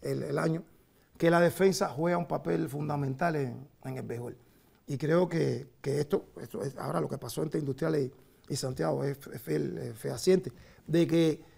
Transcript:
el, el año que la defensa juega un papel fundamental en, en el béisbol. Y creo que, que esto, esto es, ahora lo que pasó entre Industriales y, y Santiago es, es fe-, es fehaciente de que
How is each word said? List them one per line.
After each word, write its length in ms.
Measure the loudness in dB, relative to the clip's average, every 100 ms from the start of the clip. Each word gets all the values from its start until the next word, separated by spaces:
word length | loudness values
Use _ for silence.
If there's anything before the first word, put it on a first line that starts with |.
el, 220 | -4 -4
el 140 | -2 0
año 260 | 0 0 -4 -20 _ _ _ 0
que 140 | 4
la 80 | 6
defensa 480 | 4 6 4 4 -2
juega 300 | 0 0 0
un 100 | 0
papel 400 | -4 0 -2 -2
fundamental 720 | -4 -2 -2 -2 0 0 0
en, 280 | -2 -6 -14 _ -10
en 120 | -8
el 60 |
béisbol. 340 | -6 -8 -8 -12 _ _ _ _ -8
Y 100 | -4
creo 320 | 2 4 4
que, 400 | 2 0 0 -6 _
que 200 | -4 -2
esto, 240 | 0 0 -2 -14
esto 200 | -10 -6
es, 140 | -6 -6
ahora 220 | -4 -2
lo 80 | -2
que 100 | -4
pasó 260 | -6 -4
entre 160 | -2 -2
Industriales 520 | -2 -2 0 0 -2 -6 -20 _ -8
y, 60 |
y 20 | -4
Santiago 480 | -4 -2 -2 0 -2
es, 120 | -6 -10
es 80 | -12
fe-, 480 | -4 -2 -2 -6 -8
es 80 | -8
fehaciente 540 | -8 -2 4 4 2 -10 -20 -20 0
de 220 | 2 4
que 340 | 6 4 2 -8